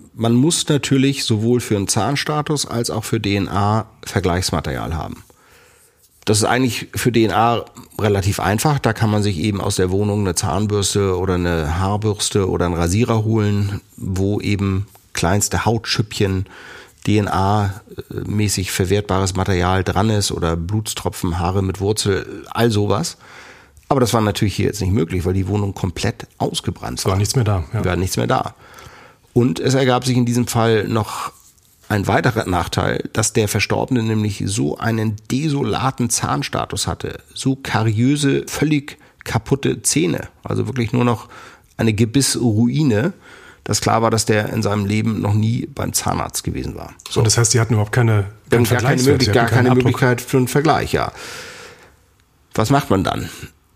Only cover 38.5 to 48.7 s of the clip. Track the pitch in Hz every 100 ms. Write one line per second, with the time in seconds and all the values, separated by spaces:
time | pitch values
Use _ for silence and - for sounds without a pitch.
38.5 | - 143 147 - - - _ - - -
39.5 | 135 135 - - - 175 - - - -
40.5 | 101 104 127 113 123 123 113 - - -
41.5 | - _ - 110 101 117 139 131 - 123
42.5 | 107 120 135 151 104 151 - - - -
43.5 | - - 107 - 110 113 110 - 110 107
44.5 | 113 107 104 98 107 110 104 101 104 107
45.5 | 123 - - 95 - - - - - -
46.5 | - - - 82 - - - 110 113 113
47.5 | 123 113 110 104 - 113 107 98 - -
48.5 | 120 120